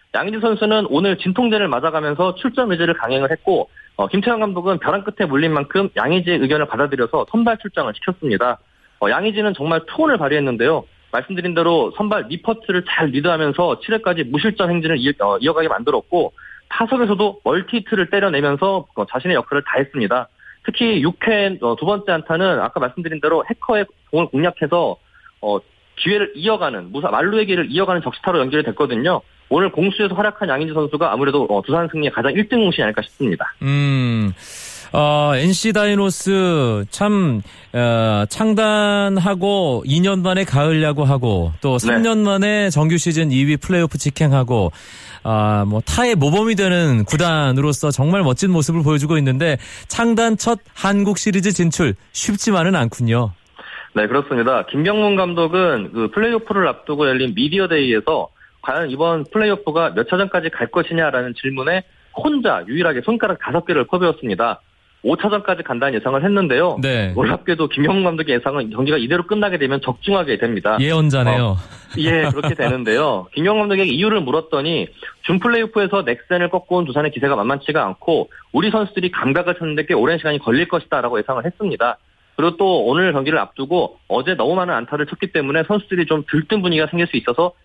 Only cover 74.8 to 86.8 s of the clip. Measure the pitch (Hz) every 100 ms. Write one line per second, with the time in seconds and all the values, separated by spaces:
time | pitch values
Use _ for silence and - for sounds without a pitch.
74.8 | 87 - - - - 180 240 233 220 220
75.8 | 196 196 120 120 - 180 175 180 - 180
76.8 | 160 135 151 127 139 127 110 143 - 151
77.8 | 104 92 - 233 - - - 285 208 220
78.8 | 202 - 180 - 135 151 175 180 160 151
79.8 | 151 127 131 165 156 147 - 131 175 170
80.8 | - 143 120 117 107 131 147 - 208 117
81.8 | 120 110 _ _ _ - 165 170 190 170
82.8 | 110 151 185 143 135 156 101 - 135 175
83.8 | 117 - _ 110 135 175 143 185 180 131
84.8 | 120 147 147 - 196 165 139 156 160 208
85.8 | - 180 156 156 147 147 151 214 180 156